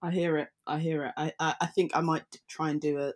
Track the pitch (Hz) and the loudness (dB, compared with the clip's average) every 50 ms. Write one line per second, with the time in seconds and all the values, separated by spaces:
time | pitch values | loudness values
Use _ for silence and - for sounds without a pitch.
0 | - 175 175 185 170 170 160 151 147 - - _ _ - 151 151 160 165 160 151 | -4 -2 0 2 2 2 2 2 0 -2 -8 _ _ -4 -2 0 0 0 0 0
1 | 143 127 - - 151 160 - - 160 160 - - 170 170 - - 180 156 - - | -2 -4 -4 -4 -4 -4 -2 0 0 0 0 0 -2 0 2 2 2 2 2 0
2 | 170 165 160 151 - - - - - - - - 160 156 147 151 151 151 143 143 | 2 2 0 0 -2 -8 -16 -20 -18 -14 -6 -4 -2 -2 -2 0 0 0 0 0
3 | 143 139 - | -2 -2 -2